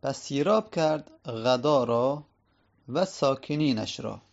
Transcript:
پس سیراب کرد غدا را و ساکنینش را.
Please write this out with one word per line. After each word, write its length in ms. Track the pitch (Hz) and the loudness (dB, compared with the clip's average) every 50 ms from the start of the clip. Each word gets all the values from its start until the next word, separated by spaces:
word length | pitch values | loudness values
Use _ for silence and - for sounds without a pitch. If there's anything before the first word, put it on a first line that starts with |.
پس 160 | - 135 135 - | -4 -6 -6 -6
سیراب 560 | - - 143 139 147 180 214 220 214 214 - | -8 -6 -2 0 2 4 2 2 2 -2 -4
کرد 360 | 175 160 156 156 151 - - - _ _ | 0 0 0 0 -2 -4 -12 -20 _ _
غدا 600 | - 117 113 110 123 127 123 120 151 151 139 123 | -10 -8 -2 2 2 2 4 4 4 4 4 4
را 400 | 117 117 117 120 135 143 151 147 _ _ _ _ _ _ _ _ _ _ _ _ - | 2 2 2 2 2 0 -2 -8 _ _ _ _ _ _ _ _ _ _ _ _ -6
و 160 | 123 156 190 | -2 -2 -2
ساکنینش 960 | 185 - - - 139 135 135 - - 151 151 156 147 127 110 107 - - - | -2 -2 0 0 0 0 0 -4 -6 -2 0 2 2 0 0 -2 -6 -8 -8
را. 220 | 107 110 107 107 _ _ | -10 -10 -10 -12 _ _